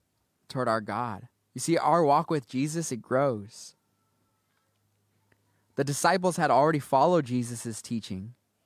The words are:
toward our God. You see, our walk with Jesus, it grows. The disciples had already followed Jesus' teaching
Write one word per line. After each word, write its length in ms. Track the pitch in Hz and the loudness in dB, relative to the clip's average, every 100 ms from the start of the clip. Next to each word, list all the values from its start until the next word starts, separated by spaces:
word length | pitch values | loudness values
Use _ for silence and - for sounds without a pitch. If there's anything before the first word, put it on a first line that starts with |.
| _ _ _ _ - | _ _ _ _ -10
toward 200 | 135 120 | -4 0
our 120 | 110 | -2
God. 480 | 107 104 120 104 123 _ _ | -2 -6 -6 -8 -14 _ _
You 80 | 131 | -8
see, 160 | 156 165 | -2 2
our 260 | 147 170 | 4 4
walk 280 | 147 147 160 | 4 4 2
with 180 | 156 - | -4 -4
Jesus, 420 | 127 151 165 160 | -4 -4 -4 -6
it 120 | 117 | -8
grows. 720 | - 127 143 107 104 - - _ _ _ _ _ _ _ _ _ _ _ _ _ _ _ _ _ _ _ _ | -2 0 0 -2 -8 -18 -20 _ _ _ _ _ _ _ _ _ _ _ _ _ _ _ _ _ _ _ _
The 100 | - | -6
disciples 520 | 139 139 170 185 180 170 | -4 0 2 2 0 0
had 140 | 147 | 2
already 280 | 123 151 151 | 4 4 2
followed 480 | - 135 160 175 123 | 2 2 4 4 2
Jesus' 560 | 123 117 117 117 110 | -2 -4 -8 -10 -10
teaching 520 | - 117 - 95 107 - _ _ | -8 -8 -6 -10 -12 -16 _ _